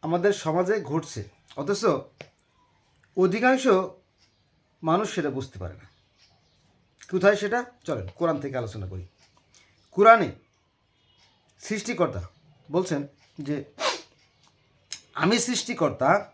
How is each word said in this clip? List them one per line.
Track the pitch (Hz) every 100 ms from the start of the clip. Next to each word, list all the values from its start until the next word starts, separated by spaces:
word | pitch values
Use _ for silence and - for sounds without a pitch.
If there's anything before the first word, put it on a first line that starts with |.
আমাদের | 160 175 190
সমাজে | 196 160 160 180 214
ঘটছে, | 135 156 156 - 101 _ _ -
অথচ | 147 202 208 143 - _ - _ _ _ _ _ _ _ _ -
অধিকাংশ | 185 202 247 262 262 190 147 - _ _ _ _ _ _ _ _
মানুষ | 165 175 214
সেটা | - 147
বুঝতে | 131 131 -
পারে | 90
না। | - - _ _ _ _ _ _ _ _ _ _ _ -
কোথায় | 180 196 208
সেটা? | 208 233 247 _
চলেন | - 135 92
কোরআন | - 170 147
থেকে | 139 123
আলোচনা | 113 107 95
করি। | 92 87 _ _ _ _ _ _ _ _
কোরআনে | - 214 226 143 - _ _ _ _ _ _ _ _ _ _ _ _
সৃষ্টিকর্তা | - 214 214 190 160 101 87 _ _ _ _
বলছেন | 156 - 147 143 _ _ -
যে, | 139 147 139 - - - - _ _ _ _ _ _ _ _ - _
"আমি | - 160 226
সৃষ্টিকর্তা | - 247 - 226 147 - 135 196 202